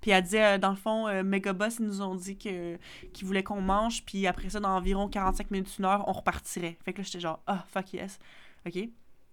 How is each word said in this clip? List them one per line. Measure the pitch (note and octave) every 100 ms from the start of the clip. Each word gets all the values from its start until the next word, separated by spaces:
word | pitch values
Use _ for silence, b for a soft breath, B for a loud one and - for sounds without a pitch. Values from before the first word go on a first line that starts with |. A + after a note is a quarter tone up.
Puis | -
elle | F#3+
dit, | F3+ A3
euh, « | G#3+ G3
Dans | G3
le | G3
fond, | A3 A3 A3
euh, | G3
Megaboss, | F#3+ G3 G3 F#3 G#3+ A3+
ils | A3
nous | G3
ont | G3 F#3
dit | F3+ G3
que, | G#3 F3+ E3+ E3+ B B B
qu'ils | - F#3+
voulaient | G3
qu'on | F#3+ G3+
mange, | F#3+ G3 A3+ A#3
puis | - G3 F#3
après | F3+ G3
ça, | G#3
dans | G3+ F#3+
environ | F#3 G3 G3+
quarante-cinq | G3+ F#3+ F#3 G#3
minutes, | G3 F#3+ -
une | F#3+
heure, | G3+ G3+
on |
repartirait. » | G3 - - - - E3+ E3+
Fait | -
que | G3
là, |
j'étais | G3 F3+
genre, « | E3+ D#3+ -
Ah, | G3 -
fuck | F#3+ F#3+
yes. » | - G3 - B B B B F3
Ok. | F3 A3+ - - - -